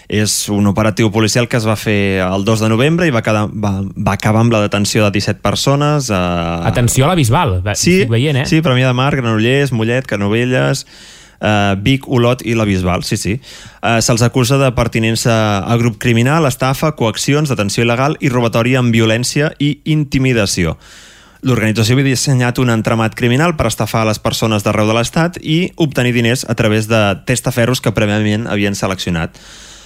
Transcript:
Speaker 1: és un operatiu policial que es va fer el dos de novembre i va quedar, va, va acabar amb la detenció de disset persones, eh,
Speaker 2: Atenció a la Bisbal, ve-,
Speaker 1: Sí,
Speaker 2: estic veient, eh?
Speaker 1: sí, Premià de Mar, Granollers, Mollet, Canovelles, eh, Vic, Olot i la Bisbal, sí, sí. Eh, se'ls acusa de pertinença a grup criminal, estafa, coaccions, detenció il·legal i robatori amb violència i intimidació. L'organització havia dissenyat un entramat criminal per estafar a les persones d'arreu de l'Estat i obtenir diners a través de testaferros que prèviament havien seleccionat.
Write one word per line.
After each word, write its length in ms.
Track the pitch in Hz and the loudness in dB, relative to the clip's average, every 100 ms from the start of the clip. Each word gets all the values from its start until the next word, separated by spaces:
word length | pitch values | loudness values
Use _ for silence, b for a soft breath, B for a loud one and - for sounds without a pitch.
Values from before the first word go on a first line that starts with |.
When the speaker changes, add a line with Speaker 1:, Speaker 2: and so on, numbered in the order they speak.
| B | B
Speaker 1:
és 400 | 104 107 - - | -2 0 -2 -2
un 180 | 101 101 | 0 2
operatiu 440 | 95 110 104 110 | 2 0 0 0
policial 340 | 107 107 127 117 | 2 0 0 0
que 120 | 123 | -2
es 80 | 110 | 0
va 100 | 107 | -2
fer 440 | 110 104 98 95 | 0 0 0 0
el 220 | 92 98 | 0 0
dos 160 | 98 110 | 0 0
de 80 | 110 | 2
novembre 360 | 113 143 170 170 | 2 2 2 0
i 40 | |
va 100 | 117 | 0
quedar, 260 | 110 107 104 | 0 0 -2
va, 300 | 110 104 98 98 | -4 -4 -2 -6
va 180 | - 98 | -4 -2
acabar 280 | 98 110 110 | 0 0 2
amb 120 | 117 | 4
la 80 | 110 | 2
detenció 420 | 104 101 101 117 | 0 0 0 2
de 60 | 104 | 2
disset 300 | 98 101 98 | 0 -2 -2
persones, 680 | 104 101 139 143 147 147 127 | -2 0 0 2 2 0 0
eh, 60 | |
Speaker 2:
Atenció 920 | 95 90 87 85 85 85 127 117 131 | -2 0 -2 -2 -2 -2 0 0 2
a 40 | 143 | 2
la 60 | 180 | 2
Bisbal, 440 | 117 143 147 92 | 2 2 2 0
ve-, 120 | 101 | -2
Speaker 1:
Sí, 180 | 98 - 185 | 0 2 2
Speaker 2:
estic 80 | 117 | 2
veient, 260 | 113 151 131 | 0 0 0
eh? 80 | 185 | 2
Speaker 1:
sí, 160 | 160 | 0
Premià 240 | 147 123 131 | 2 2 2
de 80 | |
Mar, 200 | 123 139 | 2 0
Granollers, 580 | 139 117 107 117 139 139 | 0 0 0 2 2 0
Mollet, 340 | 117 110 127 - | 0 0 -2 -2
Canovelles, 800 | 101 101 113 127 127 139 139 - B B B B B | -4 0 0 0 0 0 -2 -8 B B B B B
eh, 320 | 104 104 101 98 | 0 2 0 0
Vic, 300 | 101 135 - | 0 -2 0
Olot 320 | 127 120 123 107 | 2 2 0 -2
i 80 | |
la 100 | 117 | -2
Bisbal, 400 | 107 92 90 90 | 0 0 0 -2
sí, 140 | - 110 | -4 -4
sí. 220 | 90 117 B B B B | -4 -6 B B B B
Eh, 180 | 107 117 | -2 0
se'ls 220 | - 117 | 0 2
acusa 340 | 117 131 117 139 | 2 2 2 2
de 160 | 135 | 2
pertinença 840 | 120 113 117 113 110 123 113 107 101 90 | 0 -2 0 0 0 0 2 2 0 0
a 100 | 117 | 0
grup 220 | 120 104 | 0 -2
criminal, 480 | 123 117 127 160 151 | 0 2 2 2 0
estafa, 460 | - 131 131 156 - | 0 -2 0 -2 -2
coaccions, 540 | 117 - - 143 151 | -2 -2 0 0 0
detenció 340 | 113 101 - | -2 -2 0
il·legal 320 | 120 120 135 - | 0 0 0 0
i 100 | 151 | -2
robatori 440 | 123 117 120 117 131 | 0 0 0 2 2
amb 140 | 120 | 2
violència 600 | 113 113 113 123 147 151 - | 2 2 0 -2 -2 -2 -2
i 220 | 143 - | -2 -2
intimidació. 920 | - 156 135 131 131 117 98 - 80 - B B B B B B | -2 -2 0 0 0 2 0 0 -2 -4 B B B B B B
L'organització 500 | 131 113 113 110 107 | -2 0 0 0 2
havia 140 | 127 139 | 2 2
dissenyat 500 | 135 - 127 123 120 | 0 0 2 0 0
un 120 | 127 | 0
entramat 440 | 113 113 113 110 | 0 0 0 0
criminal 400 | - 120 127 175 160 | 0 0 2 0 0
per 100 | 117 | -2
estafar 340 | - 110 117 | -2 -4 0
a 20 | 110 | -2
les 100 | 104 | -2
persones 460 | 117 - 113 107 | -4 -2 0 0
d'arreu 220 | 107 104 107 | 0 0 0
de 80 | |
l'Estat 420 | 113 120 170 170 - | 0 0 -2 -2 -2
i 300 | - 160 - - | -2 -2 -2 -2
obtenir 380 | 156 131 123 | -2 0 0
diners 320 | 120 117 127 - | 0 0 -2 -4
a 60 | |
través 340 | 110 110 107 107 | -2 0 0 0
de 280 | 113 101 95 - | 2 2 0 -2
testaferros 560 | 123 131 120 117 127 | -4 -2 0 0 0
que 100 | 120 | -2
prèviament 540 | 107 107 104 107 104 120 | 0 0 0 0 -2 -2
havien 260 | 101 101 | -2 -2
seleccionat. 600 | 98 101 92 92 85 85 - B B B B | -2 -4 -4 -4 -4 -4 -10 B B B B